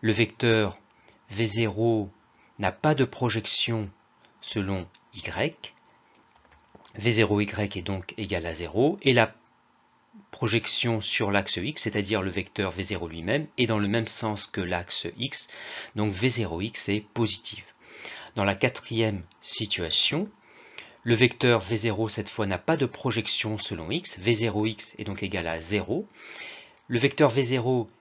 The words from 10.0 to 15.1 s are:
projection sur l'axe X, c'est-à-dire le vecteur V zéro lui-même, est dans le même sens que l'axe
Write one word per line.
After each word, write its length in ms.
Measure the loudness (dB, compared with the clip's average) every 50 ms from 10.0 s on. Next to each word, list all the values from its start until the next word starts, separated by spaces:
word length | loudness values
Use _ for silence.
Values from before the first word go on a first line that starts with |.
| _ _ _ -20 -20 _
projection 720 | -10 -4 -2 0 0 2 2 0 0 0 2 0 0 0
sur 280 | -2 -2 0 0 0 2
l'axe 280 | 2 2 2 0 -2
X, 260 | -2 -2 -4 -4 -2 -4
c'est-à-dire 400 | -2 0 -2 0 0 0 0 0
le 80 | 0
vecteur 400 | -2 -4 -6 -6 _ -4 -4 -2
V 100 | -2 -4
zéro 260 | -4 -4 -4 -4 -6
lui-même, 380 | -6 -8 -6 -2 0 0 0 0 -4 _ -2
est 80 | 0
dans 100 | 2 2
le 100 | 2 2
même 200 | 2 2 0 0
sens 400 | -2 -6 -4 -4 -4 -4 -4 -8
que 140 | -8 -6 -4
l'axe 440 | -2 0 -2 -2 -2 -2 -4 -4 -4 -6